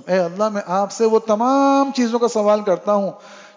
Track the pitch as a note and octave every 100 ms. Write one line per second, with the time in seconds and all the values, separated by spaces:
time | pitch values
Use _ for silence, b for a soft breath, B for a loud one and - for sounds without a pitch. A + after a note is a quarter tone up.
0 | C3 F#3 E3+ F3+ G#3+ G3+ F#3 F#3 G3+ -
1 | A3+ A3 A3 G#3+ B3 C#4 C#4 C#4 C#4 B3+
2 | A#3 A#3 A#3 A3+ G#3 G#3+ G3+ E3+ G#3 G#3
3 | F#3+ - B B B